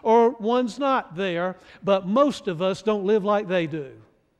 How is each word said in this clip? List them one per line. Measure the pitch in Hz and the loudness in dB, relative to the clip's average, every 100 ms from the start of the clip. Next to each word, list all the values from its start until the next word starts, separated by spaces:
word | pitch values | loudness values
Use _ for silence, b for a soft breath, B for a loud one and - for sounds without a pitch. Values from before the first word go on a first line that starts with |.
or | 226 233 233 | 2 4 4
one's | - 208 247 247 247 | 0 -2 0 -2 -2
not | 277 254 - 165 | 0 0 -2 -6
there. | 196 170 185 180 B B | -4 -2 -4 -6 B B
But | 196 190 185 | 0 0 2
most | 233 285 - 202 | 2 2 0 -6
of | 160 | -4
us | 185 190 | -2 -2
don't | 220 208 | -2 -2
live | 190 220 202 | 0 0 2
like | 208 202 | 0 0
they | 185 160 | -2 -2
do. | 156 131 110 110 _ _ | -6 -10 -16 -20 _ _